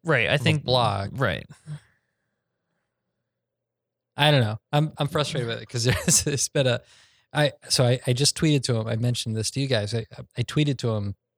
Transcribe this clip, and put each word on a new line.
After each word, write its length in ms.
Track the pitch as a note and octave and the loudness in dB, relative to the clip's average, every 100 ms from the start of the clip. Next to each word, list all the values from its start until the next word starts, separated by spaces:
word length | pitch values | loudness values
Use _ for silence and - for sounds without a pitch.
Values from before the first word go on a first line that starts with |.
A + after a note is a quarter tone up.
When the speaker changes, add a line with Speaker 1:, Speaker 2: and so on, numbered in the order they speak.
Speaker 1:
right. 240 | E3 C#3 F2+ | 0 0 2
I 40 | C#3+ | 2
Speaker 2:
of 60 | |
a 20 | |
Speaker 1:
think 200 | C3+ D3+ | 2 0
Speaker 2:
blog. 560 | B2+ B2+ A2+ G2+ G2 G#2+ | 2 2 2 0 -4 -2
Speaker 1:
Right. 260 | B2 C#2 - - - D3+ - _ _ _ _ _ _ _ _ _ _ _ _ _ _ _ _ _ _ _ _ _ _ - | -2 -2 -8 -20 -16 -16 -16 _ _ _ _ _ _ _ _ _ _ _ _ _ _ _ _ _ _ _ _ _ _ 2
Speaker 2:
I 140 | D3 | 4
don't 100 | D3 | 6
know. 180 | G#2+ A2 - | 4 -2 -2
I'm, 200 | D3 D3+ - | 0 0 -2
I'm 100 | C#3+ | -4
frustrated 400 | D#3 C#3+ C3+ A#2 | -2 -2 -4 -6
with 140 | A2+ | -6
it 80 | A2+ | -6
'cause 140 | B2 | 0
<laughs> 20 | A#2 | 2
there's, 420 | - - - - | 2 2 2 0
it's 220 | C#3+ - | -2 -2
been 180 | D3+ B2+ | 0 0
a, 140 | A#2+ - - _ _ _ | 0 -4 -20 _ _ _
I, 220 | C#3+ D3 - - | -2 -2 -2 -4
so 160 | - B2 | 2 2
I, 140 | B2 - | 2 0
I 60 | |
just 220 | B2 C#3+ - | 0 0 2
tweeted 280 | D#3+ D3 | 2 2
to 120 | B2+ A#2 | 0 -2
him. 120 | A2 | -2
I 80 | A2+ | -2
mentioned 400 | A#2+ A#2+ - A2 | -2 -2 -4 -4
this 160 | G#2+ | -4
to 80 | - | -4
you 80 | C#3 | -2
guys. 260 | A#2+ G#2 | 0 0
I, 120 | A#2 - - - - | -4 -6 -14 -10 -6
I 40 | |
tweeted 340 | A#2 - D3 C3 | -2 0 0 0
to 100 | A#2+ | -2
him, 240 | A2 G2+ G2+ _ | -2 -4 -8 _